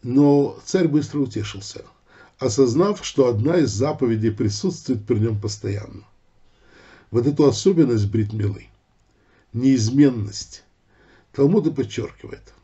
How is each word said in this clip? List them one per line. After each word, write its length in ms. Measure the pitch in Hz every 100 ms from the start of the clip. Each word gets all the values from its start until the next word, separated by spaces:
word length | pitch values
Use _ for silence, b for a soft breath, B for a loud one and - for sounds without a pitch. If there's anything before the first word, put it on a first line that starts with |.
Но 560 | 120 131 147 143 139 -
царь 220 | - 190 165
быстро 340 | 147 147 147
утешился, 640 | 131 110 104 101 - - - _ _ b b b
осознав, 640 | 127 107 131 120 196 202
что 240 | - - 127
одна 280 | 110 127 180
из 140 | 131
заповедей 600 | 95 139 147 123 110 110
присутствует 760 | 107 113 104 190 180 - 117 -
при 120 | 113
нем 220 | 110 107
постоянно. 640 | 104 - 107 101 101 - - _ _ _ _ b b b b b b
Вот 160 | 117 123
эту 200 | 143 147
особенность 640 | - 190 175 139 117 101
брит 240 | 110 107
милы, 340 | 110 101 101 - _ _ _ _ _ _ _ _
неизменность, 1080 | 113 131 131 110 135 143 120 101 - - - _ _ _ b b b b
Талмуд 340 | - 139 208 156
и 40 |
подчеркивает 840 | 147 113 - 110 - - - - _